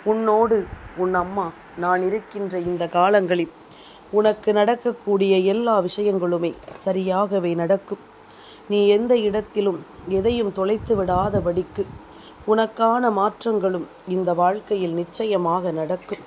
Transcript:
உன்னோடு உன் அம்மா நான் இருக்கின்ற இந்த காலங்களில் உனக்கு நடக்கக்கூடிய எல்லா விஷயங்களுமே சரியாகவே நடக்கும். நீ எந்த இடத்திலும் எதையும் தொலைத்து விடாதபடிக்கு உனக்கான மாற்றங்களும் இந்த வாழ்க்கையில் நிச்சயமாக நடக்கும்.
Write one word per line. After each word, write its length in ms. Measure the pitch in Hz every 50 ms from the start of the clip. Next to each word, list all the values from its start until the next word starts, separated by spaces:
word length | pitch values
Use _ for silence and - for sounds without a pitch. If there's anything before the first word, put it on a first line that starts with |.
| -
உன்னோடு 520 | 202 220 220 226 220 214 220 226 226 226 208 180 - - - - - -
உன் 180 | 175 185 185 185
அம்மா 280 | 180 175 185 196 202 185 165 - - - - -
நான் 260 | 175 175 180 180 180
இருக்கின்ற 560 | 180 185 202 220 214 - - 202 202 190 185 180
இந்த 240 | 175 175 180 170 170
காலங்களில் 680 | 170 - 175 180 196 208 208 185 170 180 175 165 160 - - - - - - - - - - - -
உனக்கு 380 | - 208 214 214 208 214 - 214
நடக்கக்கூடிய 800 | 208 208 208 214 240 240 - 240 - - - 202 202 196 196 196 190 185 185
எல்லா 300 | 190 202 226 240 233 220 202
விஷயங்களுமே 720 | 175 180 - - 208 208 196 185 175 175 175 170 170 165 - - - - -
சரியாகவே 760 | - - 196 185 190 190 185 185 190 208 196 202 196 175 175 170
நடக்கும். 480 | 170 170 165 196 190 - - - - - - - - - - - - - - - - -
நீ 140 | - 208 208 202 202
எந்த 240 | 202 208 233 247 254 240
இடத்திலும் 600 | 214 208 196 214 208 - - 208 202 202 175 160 156 - - - - 180
எதையும் 440 | 190 190 190 233 247 240 220 202 180
தொலைத்து 400 | 190 190 196 220 214 - - 226
விடாதபடிக்கு 880 | 196 190 180 180 180 196 208 196 196 170 175 170 185 180 - - - 196 - - - - - - - - - - - -
உனக்கான 640 | - 214 220 220 220 220 - 226 226 226 247 254 240
மாற்றங்களும் 760 | 208 196 196 214 208 - - 233 220 208 180 190 185 175 160 - - - - 185
இந்த 220 | 185 185 185 175 175
வாழ்க்கையில் 640 | 170 180 180 196 214 - - 220 196 185 170 165
நிச்சயமாக 760 | 170 175 170 - - 226 220 202 185 180 165 170 185 180 180
நடக்கும். 500 | 160 160 160 156 180 180 - - 202 - -